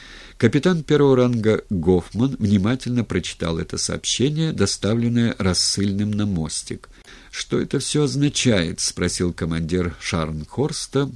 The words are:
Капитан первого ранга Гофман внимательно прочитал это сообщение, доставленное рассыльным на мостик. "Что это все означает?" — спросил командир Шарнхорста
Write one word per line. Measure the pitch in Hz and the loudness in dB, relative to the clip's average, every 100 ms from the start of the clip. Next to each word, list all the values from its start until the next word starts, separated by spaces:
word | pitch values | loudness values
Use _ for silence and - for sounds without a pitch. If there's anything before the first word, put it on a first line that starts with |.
| - - - - | -20 -20 -20 0
Капитан | 120 143 185 170 | 2 4 2 0
первого | 147 147 143 127 | 2 4 6 6
ранга | 123 120 107 104 - | 4 2 2 0 0
Гофман | 95 82 90 - 101 139 123 | 0 4 2 2 -2 0 0
внимательно | 104 101 101 131 123 123 | 2 4 2 -2 -2 -2
прочитал | 110 90 - - 85 82 | -2 -4 -4 -6 -4 -4
это | 87 82 | -6 -6
сообщение, | - 82 - - 139 151 160 | -6 -6 -4 -2 0 0 -2
доставленное | - 101 - 98 117 117 120 117 - | 0 -2 0 -2 0 0 2 0 0
рассыльным | 95 87 - - 101 98 107 | 0 0 0 0 0 0 -2
на | 104 104 | 0 -2
мостик. | 87 78 - - - - - - - - | -2 -4 -6 -10 -12 -14 -20 -20 -20 -16
"Что | - - 131 | -12 -4 -4
это | 123 143 | -2 -4
все | - 147 | -2 0
означает?" — | 143 135 143 - 123 101 82 87 | 0 2 0 2 2 2 2 -2
спросил | - - 87 - 90 | -4 -2 -2 0 -2
командир | 85 82 82 80 90 87 73 | -2 -2 -2 0 0 0 -4
Шарнхорста | - 87 78 78 76 - 151 151 - 135 139 | -4 -2 -2 -6 -8 -4 -4 -4 -4 -2 -2